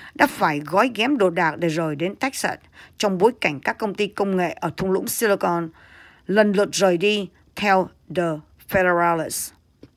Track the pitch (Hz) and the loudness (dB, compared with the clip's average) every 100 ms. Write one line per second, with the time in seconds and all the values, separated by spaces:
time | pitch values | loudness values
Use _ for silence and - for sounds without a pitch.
0 | - - 285 - 180 147 147 185 254 208 | -10 2 2 2 0 0 -2 2 2 0
1 | 240 285 185 170 160 147 170 156 160 143 | -2 2 2 2 -2 0 -2 0 -2 -2
2 | 175 202 269 - 196 - _ - - - | -4 -4 -6 -4 -6 -6 _ -20 -20 -2
3 | 208 185 220 240 165 139 - 226 214 190 | -2 4 4 4 -4 -2 -4 -4 -4 -2
4 | 202 - 196 185 170 - 170 - 185 185 | -4 -2 0 0 0 -2 -8 -4 -2 -2
5 | 226 - 220 196 180 170 165 - - - | -2 -2 0 2 2 0 -4 -10 -20 -20
6 | - _ - 202 214 196 190 - 190 175 | -20 _ -2 2 2 2 -2 0 0 2
7 | 202 208 185 _ _ - 208 190 170 _ | 0 -2 -6 _ _ -4 2 2 0 _
8 | - 165 170 156 - _ - 196 180 175 | -8 -4 -2 -4 -10 _ -4 0 2 2
9 | 170 165 156 - - _ _ _ - | 2 0 -2 -6 -10 _ _ _ -20